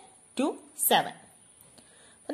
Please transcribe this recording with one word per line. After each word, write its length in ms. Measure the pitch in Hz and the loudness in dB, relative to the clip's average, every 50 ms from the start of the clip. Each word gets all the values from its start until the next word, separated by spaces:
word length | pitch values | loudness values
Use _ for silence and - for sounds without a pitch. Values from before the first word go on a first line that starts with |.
| - - - - _ _ _ | -8 -20 -20 -20 _ _ _
two 100 | - 269 320 - - - - - - - - | -2 -2 -2 -2 -6 -12 -18 -8 -4 0 2
seven. 260 | 220 170 - - - - - - - _ - _ _ - - - - - - - - - - - - _ | 4 2 2 0 -6 -16 -20 -20 -20 _ -20 _ _ -20 -20 -20 -20 -20 -20 -20 -20 -20 -20 -20 -20 _
അപ്പൊ 120 | _ - | _ 0